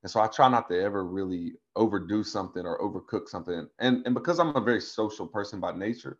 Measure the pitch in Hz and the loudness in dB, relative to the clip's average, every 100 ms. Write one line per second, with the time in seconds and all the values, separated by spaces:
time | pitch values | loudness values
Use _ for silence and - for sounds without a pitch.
0 | 95 113 110 - 131 123 - 90 98 101 | -2 2 2 6 6 6 2 0 0 0
1 | 90 92 95 90 85 87 _ - 110 101 | -4 -4 -4 -4 -6 -10 _ 2 2 2
2 | 85 107 104 104 92 90 87 82 101 98 | 0 -2 -2 -4 -6 -6 -6 -4 -4 -6
3 | - 107 - 95 85 87 76 _ 123 123 | -4 -6 -6 -12 -6 -6 -8 _ 2 2
4 | 123 127 143 170 165 143 107 113 - - | 2 0 2 2 4 2 2 0 0 -4
5 | 107 - 87 107 101 101 90 87 101 117 | -4 -4 -8 -6 -6 -6 -6 -4 -4 -6
6 | 135 135 | -10 -16